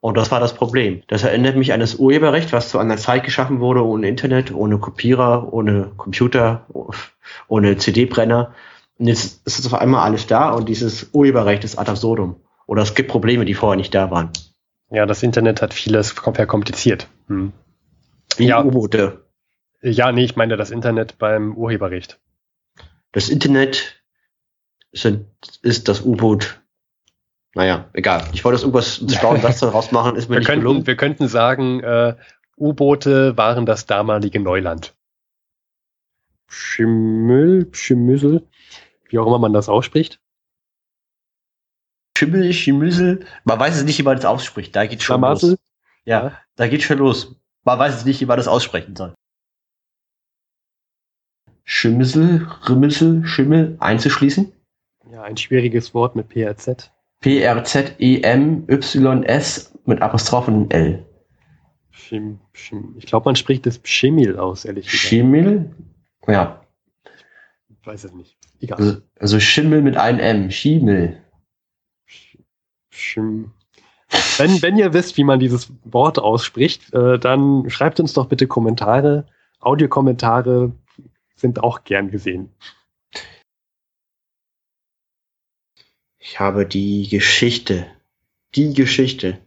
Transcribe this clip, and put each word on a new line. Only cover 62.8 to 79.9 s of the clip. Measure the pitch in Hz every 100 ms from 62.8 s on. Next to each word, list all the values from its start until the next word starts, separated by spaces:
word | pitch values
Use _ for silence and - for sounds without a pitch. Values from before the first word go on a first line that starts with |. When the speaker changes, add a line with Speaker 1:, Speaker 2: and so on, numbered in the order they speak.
| - -
Speaker 2:
ich | -
glaub, | 139 -
man | 131
spricht | - 131 120
das | 120
Schimmel | - - 131 156 117 92
aus, | 92 95 -
ehrlich | 101 -
gesagt. | -
Speaker 1:
Schimmel? | - 113 123 143 185 208 160 - - _ _ _ -
Ja. | 101 85 - _ _ _ _ _ _ _ _ _ _ _
Speaker 2:
Ich | 107 -
weiß | 107 101
es |
nicht. | 90 87 _ _ _
Egal. | 123 104
Speaker 1:
Also, | 104 101 _ _
also | 101 107
Schimmel | - - 156 151
mit | 139 90
einem | 107 120
M. | - 107 95
Schimmel. | 98 147 156 120 98 85 82 _ _ _ _ _ _ _ _ _
Speaker 2:
Sch-, | - _ _ _ _ _ _ _
Schim-, | - - - 110 110 110 _ _ _ _ _ _ - - -
wenn, | 147 190
wenn | 165 202
ihr | 196
wisst, | 160 180 -
wie |
man | 143 135
dieses | 127 120 - -
Wort | - 120 147 -
ausspricht, | 107 117 - - 139 - _
äh, | 127 123 127
dann | 123 135 139 139 123
schreibt | - 151 -
uns | 160
doch | - 127
bitte | 127 127
Kommentare. | - 113 117 104 123 147 147 143 _ _ _
Audiokommentare | 120 143 147